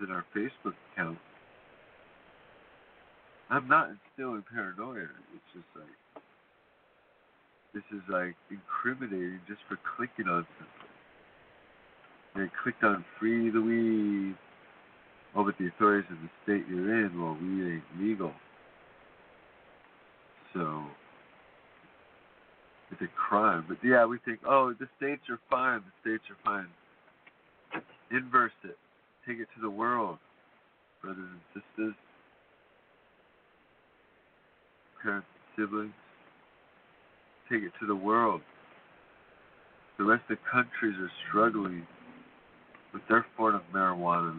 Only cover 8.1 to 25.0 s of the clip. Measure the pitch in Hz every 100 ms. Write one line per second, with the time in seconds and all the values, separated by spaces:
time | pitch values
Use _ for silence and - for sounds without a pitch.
8.1 | 92 90 85 - 101 - - 123 131 117
9.1 | 95 90 92 87 104 - 95 - - 123
10.1 | - 92 87 - - - - - - -
11.1 | - - - - - - - - - -
12.1 | - - 98 90 - 123 - 110 95 -
13.1 | - 113 117 113 110 113 117 113 110 104
14.1 | 101 95 92 - - - - - - -
15.1 | - - 101 101 - 90 - 107 101 92
16.1 | 80 82 - - 101 90 90 98 113 101
17.1 | 87 82 78 92 95 90 82 76 85 104
18.1 | 101 82 - - - - - - - -
19.1 | - - - - - - - - - -
20.1 | - - - - 92 80 76 73 - -
21.1 | - - - - - - - - - -
22.1 | - - - - - - - - 92 90
23.1 | - - 101 107 85 80 - 123 123 113
24.1 | 120 120 110 123 135 127 107 131 -